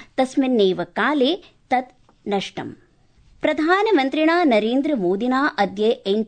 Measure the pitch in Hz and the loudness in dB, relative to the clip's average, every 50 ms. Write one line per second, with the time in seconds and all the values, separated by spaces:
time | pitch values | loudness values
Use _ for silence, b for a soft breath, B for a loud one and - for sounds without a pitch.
0 | B B _ - 262 254 - 294 262 254 254 226 202 185 185 170 175 - _ - | B B _ -2 -2 0 0 -2 0 2 2 2 4 2 2 0 -4 -6 _ -2
1 | 208 254 302 294 247 262 349 427 B B B B _ _ 262 247 262 - - _ | -2 0 2 2 2 0 0 -2 B B B B _ _ -2 -2 -2 -4 -14 _
2 | _ _ _ _ _ - 202 196 185 - - - 127 - - - _ _ _ _ | _ _ _ _ _ -4 -4 -4 -4 -6 -10 -12 -12 -12 -14 -16 _ _ _ _
3 | _ _ _ _ _ _ - _ - 294 302 285 311 320 359 392 415 453 415 302 | _ _ _ _ _ _ -20 _ -4 -2 -2 0 0 0 2 2 2 2 2 2
4 | 262 269 269 294 311 320 330 349 359 294 233 214 208 220 247 269 269 311 302 240 | 2 0 0 0 0 2 2 2 2 2 2 2 2 2 0 0 0 0 -2 0
5 | 185 170 185 202 233 247 254 262 285 302 - - 202 190 190 196 214 220 233 - | 0 0 0 0 0 -2 0 0 0 -2 0 0 -2 -2 0 0 0 0 0 0
6 | - 196 196 214 220 | -2 -2 -2 -2 -2